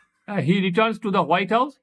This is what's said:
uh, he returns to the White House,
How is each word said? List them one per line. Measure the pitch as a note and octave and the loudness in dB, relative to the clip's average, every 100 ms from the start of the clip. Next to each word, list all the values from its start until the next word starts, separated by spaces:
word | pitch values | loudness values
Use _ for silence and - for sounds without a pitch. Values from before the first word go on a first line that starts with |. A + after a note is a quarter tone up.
| _ _ - | _ _ -10
uh, | G3 C#3 | -4 0
he | G3 F#3+ | 2 2
returns | F3+ A3+ A3 | 2 0 -2
to | G3+ | -2
the | G3 D3 | -2 0
White | F3+ G3 | 0 0
House, | A3+ C#4 - | 0 -2 -6